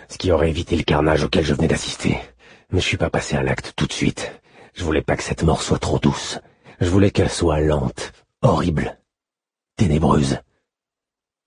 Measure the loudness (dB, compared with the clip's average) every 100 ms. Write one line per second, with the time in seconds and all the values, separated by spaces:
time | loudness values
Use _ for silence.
0 | -18 -6 0 2 2 0 -2 -2 0 2
1 | 2 2 2 0 0 0 0 0 -4 -4
2 | -2 -2 -6 _ -20 -20 -4 -2 0 -2
3 | -2 -4 -4 -2 -2 -4 -6 -4 -4 -2
4 | -4 -4 -10 -14 _ -20 -18 -8 -2 0
5 | 0 -4 -4 -2 0 0 0 -2 0 0
6 | 0 0 -6 -12 -14 _ -14 -4 2 4
7 | 4 2 0 0 0 2 2 0 -2 -6
8 | -14 -16 _ _ 2 2 0 -2 -4 -8
9 | _ _ _ _ _ _ _ -2 2 2
10 | 4 2 2 -2 -8 _ _ _ _ _
11 | _ _ _ _